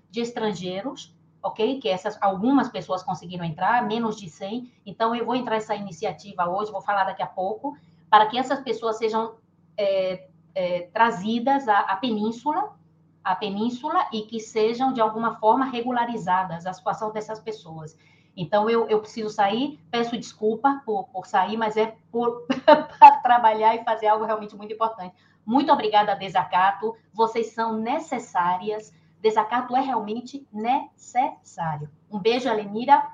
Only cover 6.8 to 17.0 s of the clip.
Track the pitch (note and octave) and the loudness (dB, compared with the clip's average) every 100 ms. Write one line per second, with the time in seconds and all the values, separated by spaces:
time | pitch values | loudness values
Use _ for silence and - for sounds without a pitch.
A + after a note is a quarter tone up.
6.8 | F#3+ G3+ F#3+ F#3 F#3 - F#3 G#3+ C#4 C#4+ | -2 0 -2 -4 -8 -6 -6 -6 -8 -12
7.8 | _ _ _ A3 G#3+ A#3+ - C#4 - A3+ | _ _ _ 6 6 0 -2 -2 -4 -4
8.8 | A3+ G#3+ A3 A3 - - _ _ _ - | -4 -2 -2 -2 -4 -8 _ _ _ -4
9.8 | G3+ G3 F#3 F3+ - _ _ - F3+ F3 | 0 0 0 -4 -10 _ _ -4 -2 -2
10.8 | F3 A3 A#3 F3 G#3 A#3 B3 C#4 A3 G3+ | -4 0 2 0 -2 -2 2 2 2 2
11.8 | G3+ - B3+ G#3+ G#3+ A#3+ D4 D#4 - - | 2 -2 -2 -2 -2 -4 -4 -2 -4 -8
12.8 | _ _ _ _ G3 F#3 G#3 G3 A#3 B3 | _ _ _ _ -4 -2 -2 -2 -2 -4
13.8 | D#4 E4+ - A3 G#3+ A3+ G#3+ A3 G#3+ A#3 | -2 0 -2 -4 -8 -10 -6 0 0 2
14.8 | C4 B3 A3 G#3+ A3+ G#3+ A3 B3+ C4 B3 | 0 2 0 0 -4 0 4 4 2 -4
15.8 | A#3+ A#3+ A#3 A3 F3 F#3 E3+ E3+ F3+ F#3 | -4 -2 -2 -4 0 0 0 -6 -10 -8
16.8 | G#3 G3 | -6 -4